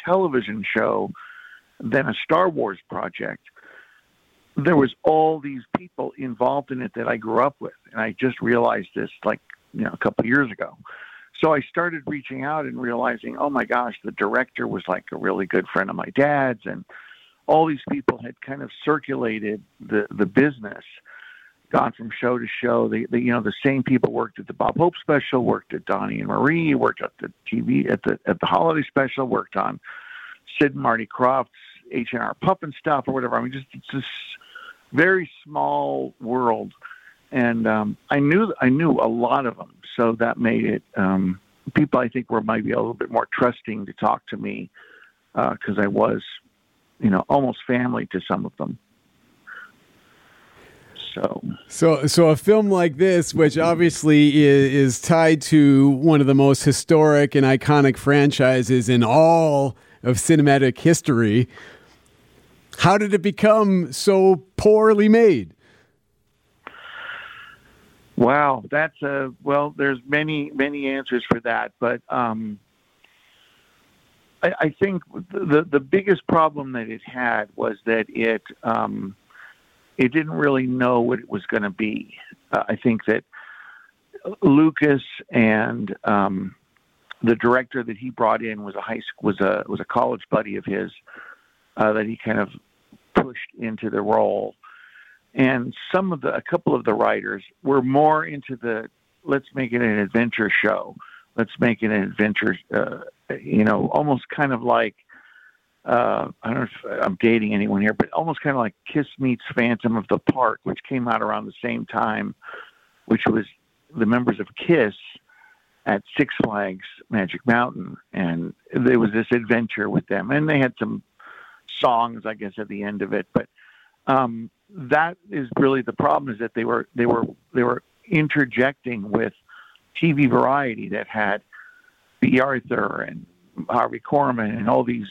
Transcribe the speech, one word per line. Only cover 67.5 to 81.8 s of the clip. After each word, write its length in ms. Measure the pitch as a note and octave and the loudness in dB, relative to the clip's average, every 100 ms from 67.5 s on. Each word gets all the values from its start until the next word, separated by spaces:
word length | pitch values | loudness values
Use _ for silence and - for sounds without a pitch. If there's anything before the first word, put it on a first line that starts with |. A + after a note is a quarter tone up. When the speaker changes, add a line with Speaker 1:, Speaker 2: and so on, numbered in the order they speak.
| - _ _ _ _ _ - | -20 _ _ _ _ _ 0
Speaker 1:
Wow, 480 | A#2+ C#3+ D3 B2+ - | 2 2 2 -2 -4
that's 320 | D3 D#3+ - | -4 -4 -6
a, 320 | C#3+ C#3 C3+ A#2+ | -6 -4 -6 -8
well, 320 | C#3+ C#3+ D3 D3 | -4 -2 -2 -2
there's 220 | C#3 C3 B2+ | -4 -4 -4
many, 440 | D3 D#3 D3+ D3 | -2 -2 -4 -6
many 340 | C#3 C#3 C#3+ C#3 | -4 -4 -4 -6
answers 340 | C3+ C3+ B2 - | -6 -4 -4 -2
for 120 | A#2 | -4
that, 320 | A#2 A2+ A2+ _ | -2 -4 -4 _
but, 220 | A#2+ A#2+ - | -4 -4 -4
um, 500 | C3+ A#2+ A2 A2 G#2 _ _ _ _ _ _ _ _ _ _ _ _ _ _ _ _ _ _ | -4 -2 -4 -8 -10 _ _ _ _ _ _ _ _ _ _ _ _ _ _ _ _ _ _
I, 100 | E3+ - | -4 0
I 80 | D#3 | -2
think 340 | - G3 F3+ - - F#3 | 0 -2 -2 -8 -14 -10
the, 120 | F#3+ F3+ | -6 2
the, 160 | D3 | 2
the 180 | E3+ C#3 | 2 0
biggest 460 | C3+ F#3+ G3 F3+ - | 0 0 2 0 0
problem 460 | F3 D#3 D3 C3+ | 2 2 -2 -8
that 180 | B2 A2 | -8 -8
it 100 | A2+ | -12
had 460 | - B2+ B2 A2 G#2+ - | -12 -6 -2 -2 -4 -6
was 220 | A2+ G#2+ - | -6 -4 -2
that 200 | A2+ G#2 | -2 -2
it, 320 | - A2+ A2 - - | -4 -2 -2 -6 -10
um, 540 | A2+ A2+ G#2+ G#2 G2 G#2 _ - - _ _ _ _ - | -4 -2 -2 -6 -10 -14 _ -20 -20 _ _ _ _ 0
it 160 | B2+ | 0
didn't 200 | D3+ D#3 | 0 -2
really 340 | D#3+ D3 C3 B2+ | 0 2 2 0
know 340 | B2+ B2+ B2 | 0 2 2
what 180 | A#2+ B2+ | 0 -2
it 80 | - | -4
was 180 | G2+ - | -8 -4
gonna 240 | A2+ G2+ | -4 -4
be. 480 | F#2 | -4